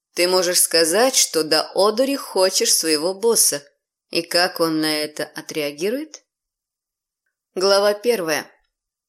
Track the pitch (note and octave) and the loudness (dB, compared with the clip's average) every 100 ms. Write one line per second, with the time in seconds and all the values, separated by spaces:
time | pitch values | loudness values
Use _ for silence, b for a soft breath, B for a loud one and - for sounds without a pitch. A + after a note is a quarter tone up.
0 | _ - F3+ F#3 F3+ F3 - E3 D#3+ G3 | _ -2 0 2 2 0 2 2 2 2
1 | C4 C4 - D#3+ D#3 D#3 - F3+ G#3 G#3+ | 2 2 0 0 0 0 0 0 2 2
2 | C4+ C#4 - G3 F#3 - A3 - D#3+ D3+ | 0 -2 -4 0 2 2 0 0 0 0
3 | E3+ G3 A#3 A3 - C#3+ - _ _ _ | -2 -2 0 2 0 -2 -8 _ _ _
4 | _ E3+ E3 F3 F#3 F3+ E3 D#3 D#3 D3+ | _ -6 -2 0 0 0 -2 0 -2 -2
5 | D3+ D3+ D3 D#3 D#3 D#3 D3 D3 F#3+ C4+ | -6 -8 -10 -12 -10 -6 -6 -4 -4 -6
6 | D#4 - _ _ _ _ _ _ _ _ | -8 -18 _ _ _ _ _ _ _ _
7 | _ _ _ _ _ F#3 G3 G3 G#3 G#3 | _ _ _ _ _ -2 2 4 4 2
8 | A#3+ G#3+ D#3+ C#3+ - _ _ _ _ _ | 0 0 0 -4 -4 _ _ _ _ _